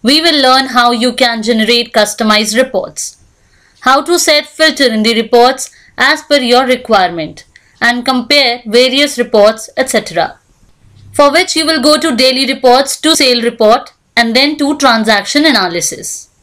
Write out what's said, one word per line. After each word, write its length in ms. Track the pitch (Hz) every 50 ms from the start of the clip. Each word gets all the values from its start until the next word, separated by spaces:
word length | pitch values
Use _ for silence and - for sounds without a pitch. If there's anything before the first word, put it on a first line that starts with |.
we 180 | - 226 285 311
will 220 | 320 339 311 294
learn 240 | 262 254 254 262 262
how 240 | 262 226 247 240 240
you 220 | 240 226 233 247
can 320 | 240 - 262 240 233 226 214
generate 480 | 220 240 220 220 202 240 240 233 240
customized 640 | - 226 208 208 - - 233 214 214 214 220 214 214 233
reports, 580 | 262 262 - 190 - - - - - - - _ _ _ _ _ _ _ _ _ _ _ _ _
how 200 | - 254 262 285
to 160 | 294 311 349 339
set 300 | - 339 302 294 302 -
filter 440 | - - 311 320 - - 277 247
in 120 | 220 214 214
the 100 | 226 226
reports 560 | 220 226 226 - 240 240 254 277 269 - - _ _ _ _ _
as 260 | - 247 269 311 302
per 160 | - _ 285 285
your 280 | 254 233 240 247 262
requirement, 760 | 247 254 247 247 - 220 196 185 175 170 170 156 151 151 - - _ _ - _ _ _ _
and 240 | - 233 240 247 233
compare 580 | 269 262 254 240 - 294 285 277 240 240 240 -
various 500 | 226 202 240 254 254 254 277 294 285 285
reports, 540 | 240 240 - - 214 202 214 220 220 - - _
et 120 | - - -
cetera. 500 | - - - - 160 170 160 - - _ _ _ _ _ _ _ _ _ _ _ _ - - -
For 180 | - - 285 285
which 240 | 277 339 370 - -
you 100 | 311 320
will 160 | 294 320 302
go 160 | 240 302 302
to 200 | 311 311 330 262
daily 360 | 220 262 262 254 262 269 240
reports 480 | 269 220 - 254 240 262 277 269 - -
to 120 | - 311 330
sale 300 | - 294 254 247 240 233
report 480 | 240 240 - 220 208 226 269 - - _ _ _ _ _
and 180 | 233 233 226 226
then 220 | 247 277 294 302
to 200 | 294 285 277 285 285
transaction 680 | 277 254 226 220 220 220 220 202 196 - - 294 302
analysis. 840 | 320 262 214 190 175 170 175 156 - - - 156 - - - - _ _ _